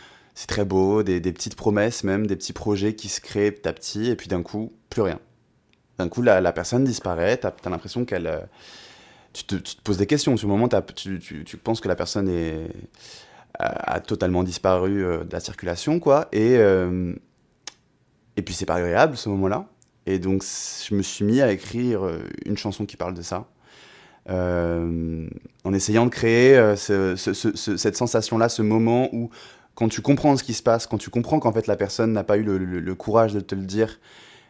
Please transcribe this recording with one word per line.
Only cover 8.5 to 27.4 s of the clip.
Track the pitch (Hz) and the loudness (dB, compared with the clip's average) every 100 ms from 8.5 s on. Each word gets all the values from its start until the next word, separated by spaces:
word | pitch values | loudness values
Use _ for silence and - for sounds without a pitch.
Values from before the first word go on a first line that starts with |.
| - - - - - - - _ | -20 -20 -20 -20 -20 -20 -20 _
tu | - - | -14 -8
te, | 92 | -6
tu | - - | -8 -8
te | |
poses | - 95 | -4 0
des | 101 | 2
questions, | 147 147 120 | 2 2 0
sur | 104 | 2
le | |
moment, | 101 123 | 0 2
t'as, | 101 | 0
tu, | - - 98 92 | -2 -8 -10 -10
tu, | - 78 82 | -10 -14 -14
tu | - | -8
penses | - 113 | -4 -2
que | 98 | -2
la | 87 | -4
personne | 87 104 95 | -4 -2 -2
est, | 87 82 80 82 - - _ - - - - _ - | -2 -2 -6 -10 -14 -18 _ -20 -20 -20 -20 _ -6
a, | - - - | -4 -4 -4
a | - | -4
totalement | - 107 92 90 | -4 -2 0 2
disparu, | 90 85 95 92 92 101 92 | 0 0 2 2 2 0 -2
euh, | 82 | -2
de | 85 | -4
la | 87 | -8
circulation, | - - 87 87 - 170 | -10 -8 -6 -4 -2 0
quoi, | 151 139 - | 4 4 2
et, | 107 113 123 | 2 6 6
euh, | 101 92 90 90 87 87 _ _ _ _ - - _ _ _ _ _ - | 6 4 2 -2 -4 -6 _ _ _ _ -20 -20 _ _ _ _ _ -8
et | |
puis | 92 - | -6 -4
c'est | 87 | -2
pas | 85 | 0
agréable, | 87 95 156 123 | 2 4 2 2
ce | 107 | -4
moment-là. | 98 95 123 202 _ _ _ - | 0 0 -2 -6 _ _ _ -2
Et | 95 | -2
donc, | 92 95 | 0 -2
c-, | - - - - - | -2 -8 -10 -10 -4
je | 101 | -2
me | |
suis | 95 - | -2 -2
mis | 104 123 | 2 4
à | 127 | 4
écrire, | 95 - 117 123 104 95 | 0 -4 -4 -2 0 -2
euh, | 82 - - - | -4 -8 -10 -6
une | 104 | -6
chanson | 104 98 101 | -6 -6 -8
qui | - | -6
parle | 87 | -8
de | 87 | -8
ça, | 85 92 117 _ _ - - - - _ - | -8 -10 -10 _ _ -20 -20 -20 -20 _ -6
euh, | 92 90 87 85 85 85 82 82 80 80 - - _ | -2 0 0 0 -2 -2 -2 -4 -6 -6 -8 -10 _
en | 92 | -2
essayant | 98 107 110 123 | 0 2 2 2
de | |
créer, | - 117 117 127 135 | 2 4 8 10 10
euh, | 110 101 | 8 4
ce, | - 98 95 92 | 2 2 2 0
ce, | - | -2
ce, | 98 | -2